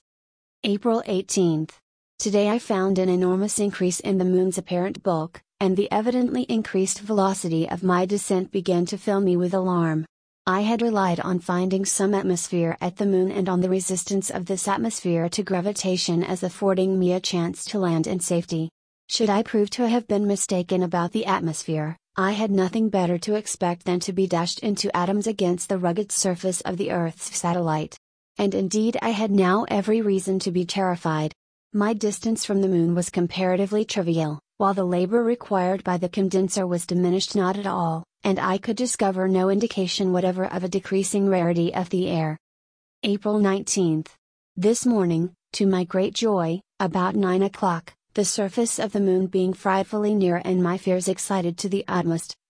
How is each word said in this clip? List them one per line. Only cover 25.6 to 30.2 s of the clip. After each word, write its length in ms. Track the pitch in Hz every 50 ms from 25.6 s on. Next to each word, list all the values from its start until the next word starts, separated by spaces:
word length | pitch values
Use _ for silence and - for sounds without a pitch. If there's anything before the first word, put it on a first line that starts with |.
| - -
the 100 | 202 185
rugged 320 | 180 170 170 214 208 202
surface 500 | - - - 190 180 175 - 185 175 -
of 140 | - - 180
the 140 | 175 202 -
Earth's 480 | 180 175 170 165 - - - - - -
satellite. 580 | - 175 175 180 170 160 156 156 156 - - - _ _ _ _ _ _ _
And 160 | - 208 202
indeed 460 | 196 196 196 180 214 214 220 233 226 -
I 100 | - 226
had 200 | 220 202 220 208
now 340 | 196 202 190 180 185 220 - -
every 320 | - 202 190 214 214 226
reason 400 | 214 202 190 190